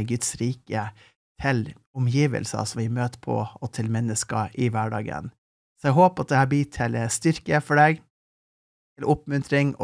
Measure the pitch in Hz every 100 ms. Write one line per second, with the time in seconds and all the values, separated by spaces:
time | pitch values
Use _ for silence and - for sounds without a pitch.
0 | 110 123 - - 120 123 - 107 104 -
1 | - _ _ - 139 123 - - _ 135
2 | 123 139 147 117 113 110 110 120 113 123
3 | 123 - - 113 110 - 120 - 110 113
4 | 117 110 - 110 110 - 120 110 110 107
5 | 110 76 - - _ _ _ _ 143 143
6 | 180 180 143 135 131 143 143 - 117 117
7 | 113 - 160 160 - 151 - 147 151 160
8 | - _ _ _ _ _ _ _ _ -
9 | 127 147 - 139 - 143 143 -